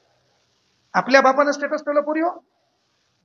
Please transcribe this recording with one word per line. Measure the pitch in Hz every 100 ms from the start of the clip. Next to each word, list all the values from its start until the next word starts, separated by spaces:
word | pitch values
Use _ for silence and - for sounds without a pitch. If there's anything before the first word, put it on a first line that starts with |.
| _ _ _ _ _ _ _ _ _
आपल्या | - 208 269
बापानं | 254 269 294
status | 285 277 294
ठेवलं | 294 294
पोरी | 294 311
हो? | 339 - _ _ _ _ _ _ _ _